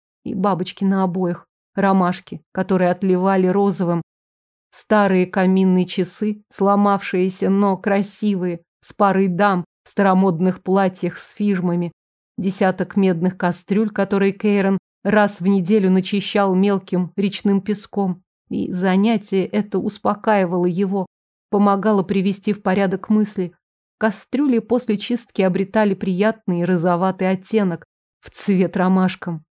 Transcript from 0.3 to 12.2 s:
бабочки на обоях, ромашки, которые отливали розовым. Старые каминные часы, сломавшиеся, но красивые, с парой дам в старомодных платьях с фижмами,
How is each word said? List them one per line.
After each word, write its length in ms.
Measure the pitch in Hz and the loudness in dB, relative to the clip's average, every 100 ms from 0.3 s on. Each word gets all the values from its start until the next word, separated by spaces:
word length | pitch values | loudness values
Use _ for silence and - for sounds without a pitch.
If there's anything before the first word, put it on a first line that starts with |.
бабочки 500 | 190 202 180 185 - | -2 0 0 -4 -2
на 200 | 196 196 | -2 0
обоях, 440 | 190 175 180 175 - _ _ | 0 -2 -4 -4 -12 _ _
ромашки, 680 | - 196 190 180 180 - 156 - | -2 2 2 0 -2 -10 -18 -10
которые 400 | - 185 185 180 | -8 -2 0 2
отливали 560 | 180 190 180 190 190 185 | 0 0 0 2 2 2
розовым. 540 | 190 202 170 175 170 - _ _ _ _ _ _ | 2 0 0 -2 -2 -6 _ _ _ _ _ _
Старые 540 | - - 214 202 185 180 | -20 0 2 4 2 0
каминные 600 | 196 185 190 190 185 180 | 0 2 4 4 2 0
часы, 580 | - 180 - 214 208 _ | -2 -6 -4 -6 -6 _
сломавшиеся, 1000 | - 196 202 202 196 - 185 - 190 190 | -2 2 4 2 2 -2 -2 -2 -2 0
но 280 | 196 202 185 | 2 2 0
красивые, 840 | 208 202 202 - 214 196 180 170 - _ | 0 0 -2 -4 -2 -2 -4 -6 -12 _
с 100 | - | -18
парой 360 | - 202 190 196 | 0 2 2 0
дам 380 | 175 208 185 170 _ | 2 0 0 -4 _
в 60 | - | -8
старомодных 720 | - 196 185 190 160 185 180 | 0 2 4 2 2 0 -2
платьях 540 | - 190 190 190 175 - | 0 2 2 -2 -6 -6
с 160 | - | -14
фижмами, 580 | - 208 190 175 175 170 - _ _ | -4 0 0 0 -2 -4 -8 _ _